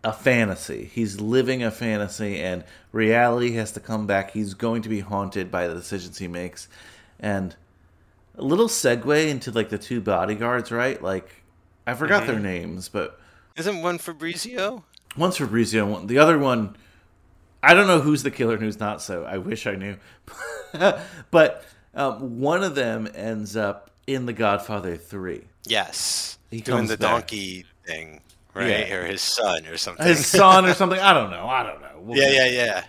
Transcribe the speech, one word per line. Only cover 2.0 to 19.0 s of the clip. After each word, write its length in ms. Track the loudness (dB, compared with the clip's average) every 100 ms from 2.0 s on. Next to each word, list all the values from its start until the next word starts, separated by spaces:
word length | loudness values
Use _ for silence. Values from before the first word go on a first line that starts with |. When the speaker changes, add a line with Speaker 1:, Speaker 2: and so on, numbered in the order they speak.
| -4 -6 -6 -4
Speaker 1:
and 240 | -4 -6 -10 -20 _
reality 600 | 0 2 4 4 2 0
has 180 | -2 -6
to 60 | -8
come 260 | -8 -6 0
back. 240 | 0 -2
He's 220 | -6 -6
going 280 | -4 -4 -4
to 60 | -4
be 100 | -6
haunted 500 | -4 -4 -4 -6 -4
by 160 | -4 -4
the 60 | -6
decisions 420 | -8 -10 -10 -12
he 100 | -10
makes. 400 | -8 -10 -12 -20 -20 -20 -20 _ _
And 360 | -4 -4 -4 -10 _ _ _ _ _ _ _ -8
a 60 |
little 240 | 0 2 2
segue 600 | 2 2 2 2 2 2
into, 220 | -2 -4
like, 180 | -2 -2
the 80 | -4
two 240 | -4 -4
bodyguards, 720 | 0 0 0 -2 -2 -2 -2
right? 300 | -2 -2 -2
Like, 420 | -4 -6 -8 -20 _ _ _ _ -8
I 60 |
forgot 320 | -4 2 2 2
their 100 | -2
Speaker 2:
Mm-hmm. 80 |
Speaker 1:
names, 460 | -4 -6 -8 -10 -8
but 300 | -6 -6 -8 _ _ _ -6
Speaker 2:
Isn't 260 | -6 -2
one 160 | -4 -4
Fabrizio? 840 | -8 -10 -10 -8 -8 -6 -6 -6 -18 _ _ 0
Speaker 1:
One's 200 | 0 0
Fabrizio. 480 | -2 0 2 2 0
One, 220 | -4 0
the 100 | 6
other 200 | 6 6
one, 380 | 4 0 -2 -10 -20 _ _ _ _ _ _ _
I 100 | 8
don't 140 | 10 8
know 140 | 6
who's 220 | 4 2
the 80 | 0
killer 240 | 0 0 0
and 80 |
who's 160 | -2 -4
not, 220 | -6 -6